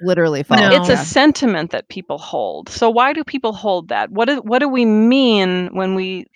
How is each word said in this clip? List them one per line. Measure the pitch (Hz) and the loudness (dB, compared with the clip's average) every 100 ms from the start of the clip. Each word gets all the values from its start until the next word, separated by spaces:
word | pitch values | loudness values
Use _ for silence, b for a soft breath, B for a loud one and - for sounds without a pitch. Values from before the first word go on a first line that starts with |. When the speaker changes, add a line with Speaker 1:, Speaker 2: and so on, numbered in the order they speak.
Speaker 1:
literally | 175 180 165 143 | -2 2 2 0
Speaker 2:
But | 147 220 | 0 2
Speaker 1:
false, | 202 196 | 4 4
Speaker 2:
it's | 180 | 4
a | |
Speaker 3:
No. | 170 | 0
Speaker 1:
yeah. | |
Speaker 2:
sentiment | 143 - 294 285 262 180 165 | 0 4 4 4 0 -2 -4
that | 113 - | -8 -10
people | - 185 147 | -14 -10 -12
hold. | - 151 104 76 85 | -8 -6 -6 -8 -12
So | - 233 | -2 0
why | 226 262 | 2 0
do | 302 | -2
people | 302 277 233 | -6 -6 -6
hold | 202 214 180 165 | -6 -4 -4 -4
that? | 107 101 | -6 -4
What | 196 233 | -2 -2
do, | 285 | -2
what | 214 247 | -2 -2
do | 285 | 0
we | 254 | 2
mean | 233 214 226 262 262 214 185 180 180 | 2 4 4 4 4 2 2 0 -4
when | 185 190 190 | -4 -4 -4
we | 185 185 - | -4 -8 -12